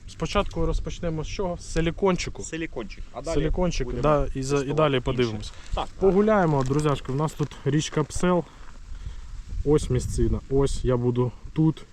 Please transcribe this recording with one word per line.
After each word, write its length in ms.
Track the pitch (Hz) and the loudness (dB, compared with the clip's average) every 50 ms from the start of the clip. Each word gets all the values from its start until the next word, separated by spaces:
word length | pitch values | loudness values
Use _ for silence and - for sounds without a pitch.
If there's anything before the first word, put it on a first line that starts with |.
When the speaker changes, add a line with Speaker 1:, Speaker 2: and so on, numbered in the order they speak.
| - - | -10 -12
Speaker 1:
спочатку 580 | - - 165 - - 208 196 - - 127 - | -8 -6 -4 -2 0 0 0 0 0 0 0
розпочнемо 580 | - 160 - - 160 - - - 170 160 156 143 | 0 0 0 -2 -4 -6 -4 -4 -4 -4 -4 -6
з 40 | - | -6
чого? 280 | - - 196 175 175 - | -4 -4 -4 -4 -4 -6
З 120 | - - | -8 -4
силікончику. 720 | - 165 165 165 156 - 202 190 180 - - 123 - - | 0 0 0 0 0 2 2 2 2 2 0 -4 -8 -8
Speaker 2:
Силікончик. 600 | - - 160 160 165 151 - 131 110 92 - - - - | -10 -10 -8 -8 -8 -8 -8 -8 -8 -8 -10 -12 -12 -12
А 100 | - 120 | -10 -8
далі 120 | 135 160 165 | -6 -2 0
Speaker 1:
Силікончик, 520 | 147 156 156 - 180 185 170 - - 131 | 2 2 2 2 2 0 0 0 0 -2
Speaker 2:
будемо 160 | 123 123 120 | -2 -2 0
Speaker 1:
да, 240 | 131 147 151 143 139 - - | 2 4 4 4 2 0 -2
і 80 | 135 | -2
за... 140 | 131 131 143 | -2 0 0
і 20 | 143 | 0
Speaker 2:
тестувати 140 | 135 139 147 | 0 0 2
Speaker 1:
далі 180 | 151 156 143 135 | 2 4 4 4
Speaker 2:
інше. 100 | 127 123 | 2 0
Speaker 1:
подивимось. 480 | 135 131 123 123 113 107 107 110 - - - - - - | 0 0 2 0 0 0 -4 -8 -10 -12 -14 -10 -4 -4
Speaker 2:
Так, 0 | |
так. 120 | 180 - - - - | -4 -4 -4 -2 2
Speaker 1:
Погуляємо, 640 | 190 196 180 196 208 220 214 202 180 160 147 139 131 | 4 4 6 6 6 6 6 4 4 4 4 2 2
друзяшки, 480 | 127 139 151 147 151 139 - - - | 2 2 2 2 2 0 0 -2 -4
в 40 | 131 | -2
нас 160 | 143 156 147 | -2 -2 -2
тут 160 | - - 147 - - - - | -2 -2 -4 -4 -4 -4 -2
річка 400 | 139 139 156 - - - 156 147 | 0 0 0 0 0 0 -2 -2
Псел. 400 | - - - - 180 180 170 - - - - - - - - - - - - - - - - - - - - - - - - - | -2 -2 0 2 2 2 2 0 -4 -10 -16 -16 -14 -14 -14 -12 -12 -10 -10 -10 -10 -10 -10 -12 -12 -12 -12 -10 -6 -4 -2 2
Ось 260 | 139 151 147 - - | 4 4 4 4 2
місцина, 500 | 131 123 - - - 123 117 110 110 104 - - | 0 0 0 0 0 2 2 2 2 0 -2 0
ось 340 | 135 135 139 135 - - - | 2 2 4 2 2 0 2
я 120 | 120 127 | 2 2
буду 360 | 120 120 123 120 123 123 120 - - - - | 2 2 2 2 2 0 0 -2 -8 -12 -6
тут, 300 | - 156 156 160 156 - - - | 0 2 2 2 2 0 -6 -14